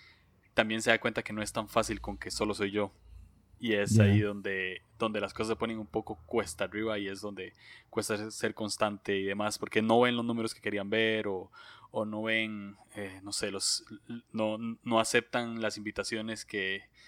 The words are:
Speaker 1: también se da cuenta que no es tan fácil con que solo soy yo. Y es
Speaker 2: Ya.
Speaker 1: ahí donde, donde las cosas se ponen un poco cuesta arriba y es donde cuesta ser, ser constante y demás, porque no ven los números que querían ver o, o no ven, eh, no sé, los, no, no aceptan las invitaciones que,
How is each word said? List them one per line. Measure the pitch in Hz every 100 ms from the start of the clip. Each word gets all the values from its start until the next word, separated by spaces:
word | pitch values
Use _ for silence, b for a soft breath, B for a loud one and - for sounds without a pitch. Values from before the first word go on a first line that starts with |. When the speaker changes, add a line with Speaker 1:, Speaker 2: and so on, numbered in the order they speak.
| b b b _ _
Speaker 1:
también | - 110 110
se | 117
da | 113
cuenta | 117 113
que | -
no | 107
es | 104
tan | - 104
fácil | 113 110 104
con | - 98
que | 110
solo | - 107
soy | 101 101
yo. | 104 101 - - - - _ _ -
Y | 120
es | 104 101
Speaker 2:
Ya. | 107
Speaker 1:
ahí | 101 104
donde, | 104 101 98 95 92 90 - -
donde | 113 107
las | 98
cosas | - 110
se | 113
ponen | 117 110
un | 107
poco | 110 - 107 -
cuesta | 117 98 -
arriba | 95 104 110 107
y | 98
es | 98
donde | 107 95 92 B B B _
cuesta | - 104 104
ser, | 110
ser | - 110
constante | - 107 - 107 101 - 98
y |
demás, | 98 101 107 -
porque | 101 110
no | 110 117
ven | 123 120
los |
números | 120 117 113
que | -
querían | 104 101 101
ver | 110 113 110 104
o, | 95 87 B B B B
o | -
no | 107 107
ven, | 110 110 110 107 101 104 -
eh, | - 98 95
no | 101
sé, | - 104
los, | 95 - - - 107 - 117 -
no, | 110 107 110 117 117
no | 123 113
aceptan | 110 120 - 123 117 113
las | 110 104
invitaciones | 104 104 98 113 110 110
que, | - 104 95 98 - b